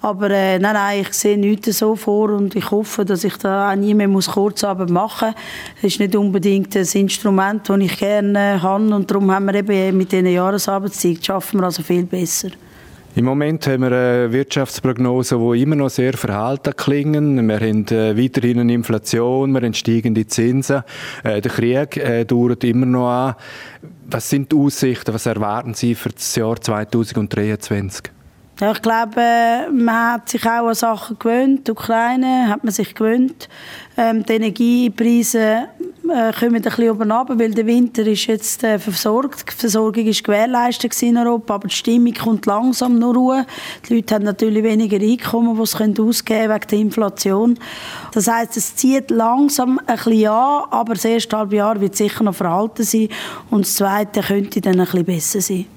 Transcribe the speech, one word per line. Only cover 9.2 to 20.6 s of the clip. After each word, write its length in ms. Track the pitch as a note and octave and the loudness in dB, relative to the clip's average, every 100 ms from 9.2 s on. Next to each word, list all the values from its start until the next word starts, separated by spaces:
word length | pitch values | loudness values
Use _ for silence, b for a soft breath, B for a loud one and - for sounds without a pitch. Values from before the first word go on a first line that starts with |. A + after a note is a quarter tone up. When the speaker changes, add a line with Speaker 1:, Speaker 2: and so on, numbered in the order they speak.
| G3 | 2
Speaker 1:
haben 160 | F#3+ G3 | 2 2
wir 80 | |
eben 420 | G3+ G3+ G3+ F#3+ F#3+ | 0 0 0 2 0
mit 160 | F#3 | 0
diesen 140 | F#3+ F3+ | 2 2
Jahresarbeitszeiten, 960 | F3 F#3 G3+ F#3+ G3 G3+ - F3+ E3 | 2 0 0 -2 -4 -4 -2 -2 -2
schaffen 380 | - F#3+ F3+ G#3 | -2 -4 -2 -2
wir 40 | |
also 180 | F#3 E3+ | -2 -4
viel 220 | D#3 F3 | -2 0
besser. 460 | F3+ F3+ E3+ - F#3+ - B B B B B - | 0 -4 -4 -4 -6 -12 B B B B B -2
Speaker 2:
Im 80 | |
Moment 420 | B2 C#3 D3 D#3+ C#3+ | 0 0 -2 -2 -2
haben 140 | C3 | 0
wir 80 | B2+ | 0
eine 440 | B2 B2+ B2 A#2+ | 2 2 2 0
Wirtschaftsprognose, 1040 | B2 C3+ - C3 - C3 A#2 B2+ B2+ B2 A#2+ | 0 -2 -2 -4 -2 -2 0 0 0 0 0
die 240 | A#2 A#2+ | 2 2
immer 120 | C3+ | 2
noch 140 | D3+ C3+ | 2 0
sehr 240 | - B2+ | 0 -2
verhalten 600 | B2 A2 G2+ A2+ C3+ - C3+ | 0 -2 -2 -2 -2 -4 -4
klingen. 720 | - C#3+ C#3+ D3+ D3 C3+ A2+ | 0 0 2 2 2 2 2
Wir 100 | G#2+ | 2
haben, 260 | A2 G#2+ G#2 | 0 0 0
äh, 280 | A2+ A2 G#2+ | 0 2 2
weiterhin 440 | B2+ C3+ A#2+ A#2+ | 0 2 2 2
eine 120 | A#2+ | 2
Inflation, 800 | A#2+ A2+ A2+ - A#2 A#2+ C3 C3+ | 0 0 -4 -2 0 2 0 0
wir 120 | C3 | 0
haben 120 | A#2 | 0
steigende 500 | G#2+ - A2+ A2+ A2 G#2+ | -2 0 0 2 0 0
Zinsen. 560 | - A#2 B2+ | 0 2 0